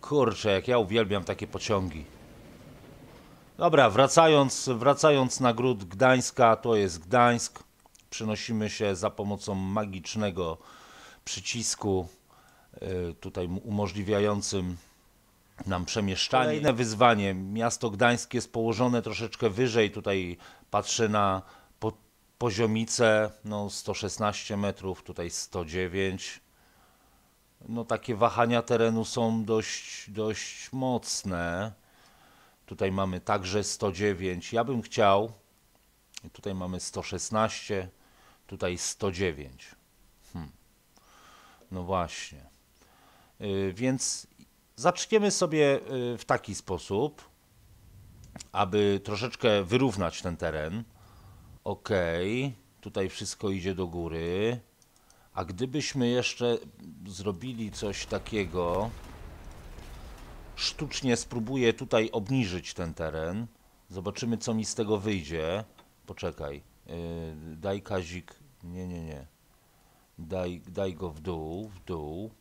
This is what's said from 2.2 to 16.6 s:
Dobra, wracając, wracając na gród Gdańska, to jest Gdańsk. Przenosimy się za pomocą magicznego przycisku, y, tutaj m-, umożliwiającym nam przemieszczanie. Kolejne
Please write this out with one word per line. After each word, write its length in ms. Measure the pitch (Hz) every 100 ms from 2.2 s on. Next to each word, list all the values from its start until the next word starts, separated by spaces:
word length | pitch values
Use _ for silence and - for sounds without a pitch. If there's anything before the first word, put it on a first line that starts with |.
| - - - - - - - - - - - - - -
Dobra, 320 | 170 151 123
wracając, 760 | 101 131 - 165 151 135 - -
wracając 640 | 120 123 139 156 143 131 -
na 120 | 127
gród 320 | 113 127 117
Gdańska, 720 | 95 98 127 127 123 - 117 110
to 200 | 120 110
jest 220 | 98 82
Gdańsk. 640 | 85 123 120 117 - - - _ _ _ _
Przenosimy 600 | - 110 107 - 110 107
się 260 | - 104 95
za 140 | 104
pomocą 440 | - 101 101 -
magicznego 1040 | 95 95 104 104 95 82 110 104 90 85 80 - - - - - -
przycisku, 840 | - - 95 120 110 - 107 95 85 - _ - - _ _ -
y, 320 | - 92 87 80
tutaj 240 | 98 95
m-, 140 | 90 92
umożliwiającym 1160 | - 104 101 95 98 104 104 104 98 101 90 87 - _ _ _ _ _ _ - -
nam 180 | 90
przemieszczanie. 600 | 87 117 101 92 - 131
Kolejne 280 | 131 151